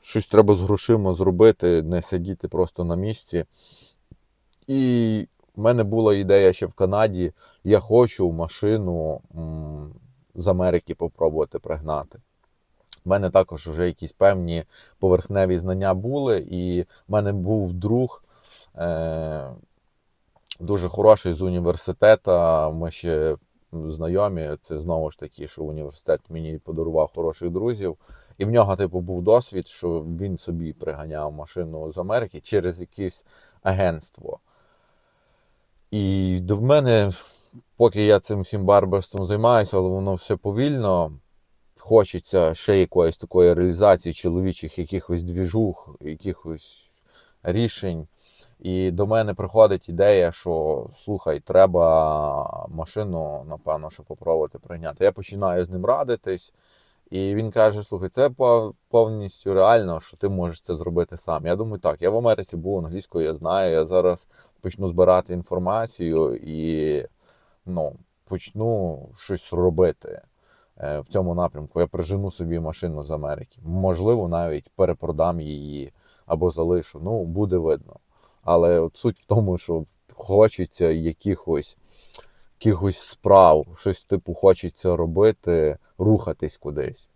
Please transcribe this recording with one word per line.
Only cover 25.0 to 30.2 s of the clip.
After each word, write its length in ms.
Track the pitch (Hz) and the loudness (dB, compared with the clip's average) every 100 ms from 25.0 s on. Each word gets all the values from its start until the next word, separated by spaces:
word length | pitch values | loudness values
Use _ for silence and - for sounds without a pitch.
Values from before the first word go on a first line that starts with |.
| 78 | -4
ж 80 | - | -8
таки, 280 | 78 - 73 | -18 -16 -18
що 160 | - | -12
університет 580 | 76 78 73 - - 78 _ | -10 -10 -12 -10 -4 -4 _
мені 280 | 82 80 78 | -12 -10 -10
подарував 540 | - 82 82 80 78 - | -10 -6 -2 -2 -2 -2
хороших 340 | 82 76 87 | -6 -4 -6
друзів, 480 | 90 113 110 95 78 _ - _ _ | -4 -4 -4 -6 -8 _ -20 _ _
і 80 | 101 | 0
в 60 | |
нього, 240 | 117 101 95 | 2 2 0
типу, 240 | 95 90 | -2 -4
був 220 | 87 90 | -6 -4
досвід, 460 | 90 120 - 95 87 | 4 4 2 -10 -10
що 320 | - 87 82 | -8 -4 -4
він 380 | 80 85 | -6 -8